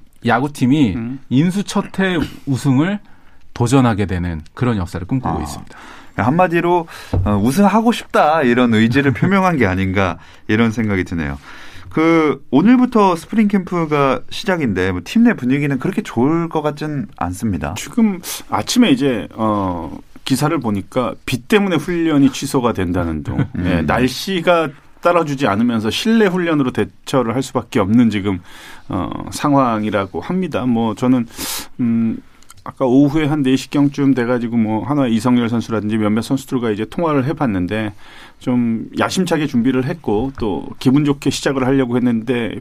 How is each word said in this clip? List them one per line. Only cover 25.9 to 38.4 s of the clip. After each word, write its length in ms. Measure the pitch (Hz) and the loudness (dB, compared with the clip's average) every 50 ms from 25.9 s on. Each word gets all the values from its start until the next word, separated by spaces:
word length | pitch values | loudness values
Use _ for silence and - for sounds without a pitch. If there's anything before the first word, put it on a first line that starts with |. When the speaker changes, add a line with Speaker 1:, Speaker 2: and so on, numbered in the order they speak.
| 104 - - 220 226 226 214 190 | -2 -2 0 2 4 4 4 4
Speaker 2:
훈련으로 440 | 175 185 175 170 160 147 135 127 | 2 0 0 0 0 2 0 0
대처를 640 | 123 - 104 90 - - - - - 135 123 113 113 | 0 -2 -4 -4 -4 -16 -10 -2 0 0 0 2 0
할 80 | 135 135 | -2 -4
수밖에 360 | - - 127 113 - - 120 | -2 -4 -6 -6 -2 0 0
없는 300 | 98 90 110 123 123 113 | 2 4 4 6 6 4
지금, 300 | 101 104 92 104 98 90 92 - - - - - - - - - | 2 0 -2 -2 -2 -4 -6 -12 -20 -20 -20 -20 -20 -20 -12 -6
어, 220 | - 95 82 57 - - - - | -6 -4 -4 -6 -6 -10 -10 -10
상황이라고 880 | - - - 151 143 139 135 120 113 107 107 107 98 104 98 95 - 104 | -10 -4 0 2 4 4 4 2 0 0 -2 0 0 0 -2 -2 -4 -8
합니다. 440 | - - 180 185 185 165 135 151 127 | -6 -4 -2 -2 -2 -2 -2 -2 0
뭐, 300 | 127 120 113 113 113 107 | 0 0 2 0 -2 -2
저는, 320 | - 127 123 131 127 117 117 - - - - - - - - - - | -2 2 2 2 2 2 -4 -8 -12 -10 -8 -8 -10 -10 -12 -6 -4
음, 380 | 127 117 117 113 113 113 - - - - - _ - - - - - | -2 0 2 2 0 0 -2 -4 -10 -18 -20 _ -20 -20 -20 -18 -16
아까 220 | - - _ 135 | -16 -6 _ 0
오후에 400 | 127 120 135 143 147 135 160 156 | 4 6 6 6 6 4 2 0
한 160 | 139 156 151 | 0 0 0
네 140 | 139 127 131 | 2 2 2
시 160 | 131 - - | 0 0 -2
경쯤 420 | - 147 143 143 143 143 143 139 135 | 0 2 2 2 2 2 2 2 2
돼가지고, 420 | 127 120 117 127 123 117 117 120 | 2 2 0 0 -2 -2 -2 0
뭐, 300 | 117 110 107 110 110 104 | 0 0 0 0 -2 -2
하나 220 | 107 147 147 135 123 | -2 0 0 2 2
이성열 420 | 113 113 104 127 123 123 120 113 | 0 0 2 2 2 2 2 2
선수라든지 480 | 120 117 107 - 113 107 98 107 110 113 | 0 -2 -2 -2 -4 -2 -2 0 -2 0
몇몇 240 | 107 104 107 113 | 0 0 0 0
선수들과 480 | 113 - 139 135 135 - 135 127 117 117 | 0 -2 -4 -4 -4 -4 -4 -2 -2 -2
이제 160 | 107 98 110 | -2 -2 -4
통화를 400 | - - - 175 160 151 143 123 | -6 -4 -2 -2 0 0 0 0
해봤는데, 640 | 139 165 165 156 123 101 92 90 87 104 110 110 90 101 - - - - - - - - | 0 -2 -2 -2 -2 0 -2 -2 -2 -2 -4 -4 -6 -8 -12 -20 -20 -20 -20 -20 -20 -20
좀 480 | - | -10